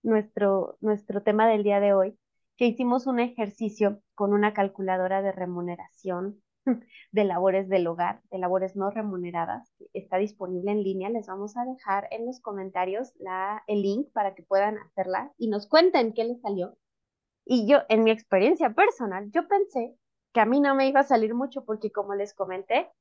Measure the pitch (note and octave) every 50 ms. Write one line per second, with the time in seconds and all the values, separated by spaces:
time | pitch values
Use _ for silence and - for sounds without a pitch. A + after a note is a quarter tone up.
0 | - A3+ A3 G#3+ G#3+ G#3+ _ G3+ G#3 G3 G3 F#3+ - - - _ - G#3+ G#3 G#3
1 | G#3 - G3+ G3+ G3+ G#3+ G#3 G#3+ A3 A3+ A3 G#3 G#3 G#3 G3+ G3+ G3+ G3+ G3+ F#3+
2 | F#3 G3 A#3+ _ _ _ _ _ _ _ _ _ B3 A#3+ A#3 A#3+ B3+ B3 A#3+ C4
3 | B3+ C4+ B3+ A#3+ A#3+ A#3+ A#3+ - A3 G3+ G#3+ _ A3+ G#3 G#3+ - G#3+ G3+ G3+ G3+
4 | _ _ _ - G3+ G3 G#3 G#3 G#3 G#3+ G#3 G#3+ G3 G3 G3 - F#3+ F#3+ F#3 F#3
5 | F#3 F#3 F#3+ G3 G3 G3 F#3+ F#3+ F3+ F3+ F3+ F3 F3 F3 F3 - - - _ _
6 | _ F#3+ F3+ F3+ F#3 G3+ G#3 _ _ _ _ _ _ C4+ A#3+ A#3+ - _ - -
7 | - _ - G#3+ G#3 G3 F3 F3 F#3 F#3+ F#3 F#3+ G3 F#3 G3 F#3 F3 E3 E3+ F3
8 | F3 F3 - - _ _ - F#3 F#3 F3+ F#3 F#3+ F#3+ F#3+ F#3+ G3+ F#3+ G3+ G3+ A3
9 | G#3+ G#3 F#3+ F3+ F3 F3 F3 E3+ E3 - - - - _ _ _ - - _ F#3+
10 | G3 _ F#3 F#3 G#3 G#3 G#3 _ G3 F3+ F#3 F3+ F3+ G3+ G#3 G#3+ G3+ G3 F#3+ F#3+
11 | F#3 G3+ A#3 A#3 G#3 - F#3+ G3 G3+ G#3 G#3 B3 A#3+ B3+ B3+ B3+ - G#3 G3 G3+
12 | G3+ - - A3+ A#3 B3 B3+ B3+ _ A3 G3+ G3 F#3+ F#3+ F#3+ F#3 F#3 F#3 F#3+ A3
13 | C4 B3 _ _ G3 F#3+ F#3 F#3 F#3+ G3 G#3+ G#3+ _ - G#3+ G#3 G3 G3 G3+ A#3
14 | C#4+ _ _ A3+ G#3 G3 F#3+ - E3 _ G3 F#3+ G3+ G#3+ G#3+ G#3 - _ _ G3
15 | F#3 F#3 F#3 G3+ A#3+ C#4+ _ _ A#3+ A3 G#3 G#3 G#3 _ - D#4 E4+ F#4 F#4 C#4
16 | A#3 A3 A3 A#3 A3+ A#3 B3 A#3+ - G#3+ G3+ F#3 F3 G3 - _ _ _ _ _
17 | _ _ _ _ _ _ _ _ _ - B3+ B3 G#3+ G#3 C#4+ - - - A3+ G#3+
18 | A3+ A3 A3 A3 _ _ - F#3 G3 C4+ F4+ - E4 A#3+ A3 D#4+ G4 A#4 - -
19 | B3 G3+ F3+ F#3+ G#3 G#3 - E4 E4+ - G4+ G4 G4+ G4 - C4 A3+ B3 - _
20 | _ _ _ _ _ _ _ A#3+ G#3+ A3 B3+ C#4+ C#4+ C#4 C4+ C4+ C4+ C4+ C#4 C4+
21 | C#4 C#4 C4+ A3+ A3 G#3+ A#3 A#3+ C4+ - - C#4 B3+ - A3 G#3+ A3 G#3 - G#3
22 | G3+ G3 G3+ G3 G3+ G#3 - - F#3+ F#3 F#3 F#3 G3 _ A3+ C#4 F4+ D#4+ _ _